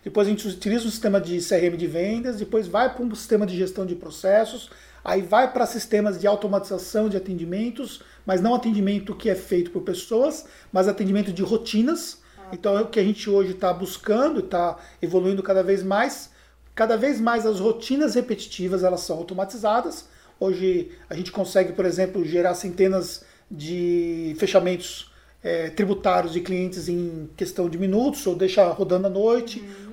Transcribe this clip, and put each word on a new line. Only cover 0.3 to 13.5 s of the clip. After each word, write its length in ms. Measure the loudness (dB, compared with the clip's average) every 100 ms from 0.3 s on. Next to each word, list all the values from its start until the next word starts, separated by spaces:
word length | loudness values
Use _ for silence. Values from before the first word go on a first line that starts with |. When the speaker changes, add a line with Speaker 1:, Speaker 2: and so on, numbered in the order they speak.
Speaker 1:
gente 160 | 2 -2
utiliza 380 | -4 0 0
um 60 | 0
sistema 300 | 0 2 2
de 200 | 2 -4
C 140 | 2
R 120 | 4 4
M 80 | 2
de 100 | -2
vendas, 500 | 0 0 -2 -4 -6
depois 300 | -2 -2 2
vai 260 | 2 2
pra 120 | 0
um 100 | -4
sistema 320 | -4 0 2 2
de 100 | 0
gestão 300 | -2 -2 -6
de 80 |
processos, 760 | -6 -10 -4 4 4 4 -4 -14 -20 -20 -12
aí 180 | -2 -2
vai 300 | 4 4 4
pra 120 | 2
sistemas 540 | -2 -2 0 2 2 0
de 60 | 2
automatização 840 | 2 0 -2 -2 -8 -2 0 0
de 80 | -2
atendimentos, 880 | -4 -6 -4 -4 -4 -6 -12 -12 -20 -14 -2
mas 140 | 2
não 120 | 4
atendimento 600 | 2 2 2 2 0 -4
que 160 | -4 -2
é 40 |
feito 360 | -2 0 0 0
por 120 | -4
pessoas, 640 | -4 -6 -2 2 2 0 -14 -20 -4
mas 160 | 2 2
atendimento 440 | 2 0 0 0
de 100 | -4
rotinas. 760 | -2 -2 0 0 2 0 -6 -14 -20 -20
Speaker 2:
Ah. 140 | -16
Speaker 1:
Então 240 | -4 0 0
é 60 |
o 60 | 0
que 100 | 2
a 60 |
gente 260 | 2 0 2
hoje 240 | 2 2